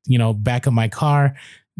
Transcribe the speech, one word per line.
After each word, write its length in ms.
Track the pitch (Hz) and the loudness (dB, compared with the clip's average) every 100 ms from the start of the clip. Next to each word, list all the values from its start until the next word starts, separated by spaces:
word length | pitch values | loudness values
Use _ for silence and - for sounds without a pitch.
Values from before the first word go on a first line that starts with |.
| - | -2
you 120 | 123 | 0
know, 140 | 113 | 0
back 320 | 107 107 123 135 | -2 -2 -2 0
up 60 | |
my 140 | 113 113 | 0 -2
car, 460 | - 151 143 139 139 - - _ | -2 0 2 0 -2 -14 -20 _